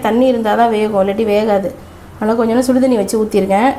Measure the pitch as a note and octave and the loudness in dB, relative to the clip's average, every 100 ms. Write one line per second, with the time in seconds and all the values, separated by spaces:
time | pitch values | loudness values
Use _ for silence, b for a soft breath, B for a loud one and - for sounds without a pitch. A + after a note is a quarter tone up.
0 | A3 A#3 C4 A#3 G#3+ G#3+ A#3 G#3+ G#3+ G3+ | 0 2 2 2 0 0 2 0 0 0
1 | G3 G3+ G#3+ G#3 G#3+ G3+ F#3+ - B B | 0 0 0 0 0 0 -2 -8 B B
2 | B B G#3+ A#3 A#3 A#3 B3+ B3+ C4 A#3 | B B -2 0 0 0 0 2 2 0
3 | F#3+ A3 G#3+ G3+ F#3+ G3 C4 | 0 -2 0 0 0 2 0